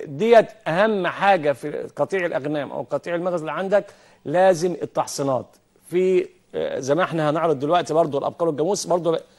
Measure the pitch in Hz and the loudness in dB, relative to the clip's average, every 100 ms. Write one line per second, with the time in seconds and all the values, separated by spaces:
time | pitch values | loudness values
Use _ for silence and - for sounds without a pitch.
0 | - 139 220 226 185 - 165 165 220 202 | -10 -2 6 6 6 0 -2 2 2 2
1 | 170 139 196 190 147 135 147 - - - | -2 0 2 4 2 -2 -4 -8 -8 -4
2 | 143 190 175 143 143 151 127 139 123 143 | -2 -2 -2 -4 -4 -4 -6 -8 -6 -6
3 | 175 170 180 175 156 151 190 202 196 - | -4 -4 -4 -4 -4 -6 0 0 0 -12
4 | _ _ 139 170 190 165 180 165 143 156 | _ _ -4 2 4 4 0 -4 -6 -4
5 | - - 139 123 101 _ _ _ - 175 | -4 -4 -2 -2 -4 _ _ _ -4 0
6 | 185 185 - _ _ - - - 135 156 | 2 2 0 _ _ -6 -4 -4 -2 0
7 | 185 160 151 160 165 135 147 175 156 156 | 0 0 0 0 0 0 0 0 2 0
8 | 160 139 - - 170 139 165 202 170 175 | 0 0 -4 -2 -2 -2 -2 -2 -2 0
9 | 165 - - | 0 -2 -4